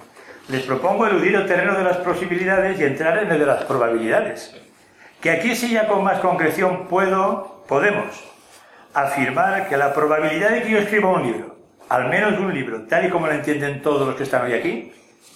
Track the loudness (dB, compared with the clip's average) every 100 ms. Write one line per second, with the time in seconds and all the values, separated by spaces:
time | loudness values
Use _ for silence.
0 | -20 -20 -20 -20 -8 -6 -2 0 0 2
1 | 2 2 2 2 2 2 2 2 0 0
2 | -2 -2 -2 -2 0 2 2 2 0 0
3 | 0 0 2 2 2 2 0 0 2 0
4 | 2 0 0 -6 -14 -20 -20 _ _ -20
5 | -20 -6 -2 0 0 -2 0 0 2 2
6 | 2 0 0 2 0 2 0 -2 -2 0
7 | 2 2 0 -2 -8 -16 -4 0 2 0
8 | -4 -12 -18 -20 -20 -20 -20 -20 -6 -2
9 | 0 0 0 0 0 0 -2 0 0 2
10 | 2 2 2 0 0 0 0 0 2 2
11 | 2 2 0 -4 -8 -18 -20 _ -2 -2
12 | 0 0 0 0 -2 -4 -6 -8 -2 0
13 | 2 0 0 0 0 -2 -2 -4 0 0
14 | 0 -2 -2 0 0 0 -2 -4 -8 -18
15 | -20 _ -20